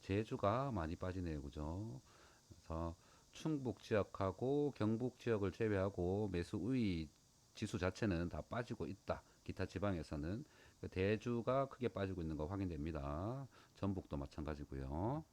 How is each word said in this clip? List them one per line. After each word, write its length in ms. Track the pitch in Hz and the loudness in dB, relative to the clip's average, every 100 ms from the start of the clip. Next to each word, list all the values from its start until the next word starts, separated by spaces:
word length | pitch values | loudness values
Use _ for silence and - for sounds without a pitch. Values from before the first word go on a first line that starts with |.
제주가 680 | - 98 110 123 101 113 139 | 0 0 0 2 2 2 0
많이 240 | 107 80 | -2 -2
빠지네요. 480 | 87 92 92 87 76 | -2 -4 -2 -2 -4
그죠? 580 | 69 76 76 87 110 127 - - - - - | -6 -6 -4 -4 -6 -10 -14 -20 -20 -20 -20
그래서 460 | - - 80 85 85 - - - | -20 -6 -4 -4 -6 -16 -20 -20
충북 480 | - 160 151 127 101 | -6 -2 -2 -2 -6
지역하고 920 | - 110 92 - 98 90 123 143 147 - | 2 2 2 0 -2 0 0 2 0 2
경북 420 | 107 113 123 - | 2 2 0 -2
지역을 340 | - 110 98 | 0 2 2
제외하고 760 | - 110 101 98 101 87 98 107 | 2 2 4 2 2 2 2 2
매수 240 | 87 85 107 | 0 0 -2
우위 520 | 92 131 107 85 78 - _ _ _ | 0 2 4 2 -2 -8 _ _ _
지수 240 | - 107 104 | -6 -4 2
자체는 500 | 90 - 113 85 87 | 0 2 2 2 0
다 140 | 80 | -4
빠지고 440 | - 113 120 120 78 | -6 -4 -4 -4 -4
있다. 360 | 98 - 82 - - | -6 -4 -4 -4 -20
기타 200 | - 92 92 | -10 -4 -2
지방에서는. 760 | 92 101 90 73 76 76 107 - - - - | 0 2 0 -2 -2 -2 -2 -6 -16 -20 -10
그 80 | - | -6
대주가 760 | - 95 107 120 120 113 131 135 | 2 4 4 2 0 2 2 0
크게 200 | - 120 | 0 -2
빠지고 340 | 107 98 90 | 0 0 0
있는 140 | 80 76 | 0 0
거 100 | 76 | 0
확인됩니다. 1000 | 98 95 78 76 78 71 73 98 131 135 - - - | 0 0 0 -2 -2 0 0 -2 -4 -8 -14 -20 -2
전북도 400 | 98 95 - 73 | 0 0 -2 -4
마찬가지고요. 1080 | 69 - 73 76 71 67 67 73 104 147 160 | -4 -4 -4 -4 -4 -6 -2 0 0 -2 -6